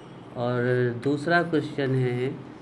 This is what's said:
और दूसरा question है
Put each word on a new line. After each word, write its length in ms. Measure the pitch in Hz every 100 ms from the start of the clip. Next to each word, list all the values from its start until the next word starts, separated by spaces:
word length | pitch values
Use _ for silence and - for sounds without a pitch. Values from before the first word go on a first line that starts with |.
| - - - 123
और 640 | 120 123 123 127 120 117
दूसरा 380 | 139 143 147 170
question 500 | 170 156 - - 135 131
है 580 | 127 123 135 - - -